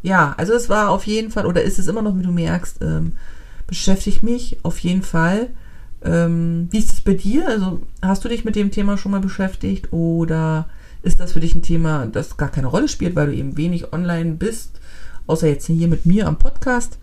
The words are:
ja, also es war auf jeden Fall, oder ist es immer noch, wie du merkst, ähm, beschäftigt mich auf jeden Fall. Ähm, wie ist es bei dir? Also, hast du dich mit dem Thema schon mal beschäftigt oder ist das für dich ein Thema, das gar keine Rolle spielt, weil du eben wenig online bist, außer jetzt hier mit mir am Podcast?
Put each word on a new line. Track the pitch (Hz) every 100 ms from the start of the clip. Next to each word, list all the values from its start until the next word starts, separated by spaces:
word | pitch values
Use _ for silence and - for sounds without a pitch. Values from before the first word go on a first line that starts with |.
ja, | 180 190 147 -
also | 175
es | 233 -
war | 208 208
auf | 190 208
jeden | 214 220
Fall, | 220 185
oder | 175
ist | - 196
es | 196
immer | 220
noch, | 214 185
wie |
du | 180
merkst, | 175 165 175 - -
ähm, | 165 - - - - - - - -
beschäftigt | 185 - 196 - 196
mich | 214 240 - -
auf | - -
jeden | 175 185
Fall. | 185 170 165 202 240 - - - - -
Ähm, | 180 170 170 165 165 165 170
wie | 214
ist | 214
es | -
bei | -
dir? | 185 196 262 330
Also, | 220 185 170 - -
hast | 185 196
du | 233
dich | 226
mit | 226 208
dem | 196
Thema | 196 202 196
schon | 202
mal | 196
beschäftigt | 190 - 190 - 196 190 -
oder | 165 165 165 165 160 160 156 160 - - -
ist | 180 -
das | 175
für | 165
dich | 165
ein | 170
Thema, | 165 165 160 151 113
das | 107 - -
gar | 143
keine | - 131
Rolle | 156 294
spielt, | - 175 175
weil | 147
du |
eben | 127 135 135
wenig | 170 170 -
online | 160 175 170 165
bist, | 160 196 220 - - - - - - -
außer | 165 160
jetzt | 143 -
hier | 165 170
mit | 160 165
mir | 196 202
am | 156
Podcast? | - - 269 247 233 -